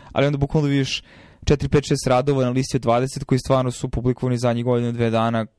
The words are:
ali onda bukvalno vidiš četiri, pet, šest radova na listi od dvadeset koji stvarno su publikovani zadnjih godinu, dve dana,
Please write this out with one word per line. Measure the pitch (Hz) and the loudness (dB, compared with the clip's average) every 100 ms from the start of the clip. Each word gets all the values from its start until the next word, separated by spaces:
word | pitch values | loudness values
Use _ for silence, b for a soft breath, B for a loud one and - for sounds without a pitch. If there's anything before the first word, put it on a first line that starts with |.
| B | B
ali | - 143 | 0 0
onda | 143 | 0
bukvalno | 139 160 143 | 0 0 2
vidiš | 139 131 - B B B B | 0 0 -4 B B B B
četiri, | - 143 135 | 0 0 2
pet, | 151 | 0
šest | - 147 - | 2 -2 2
radova | 127 143 135 | 2 2 0
na | 127 | 0
listi | 127 131 - | 0 -2 -2
od | |
dvadeset | 117 120 131 - | 2 2 0 -6
koji | - 127 | -2 -2
stvarno | - 135 127 | 2 0 0
su | - 131 | -4 -6
publikovani | 123 120 123 127 123 | -4 -2 -2 -2 0
zadnjih | 120 117 | 0 0
godinu, | 120 120 120 | 0 0 0
dve | 117 117 | -2 0
dana, | 113 113 117 110 | 0 0 -2 -6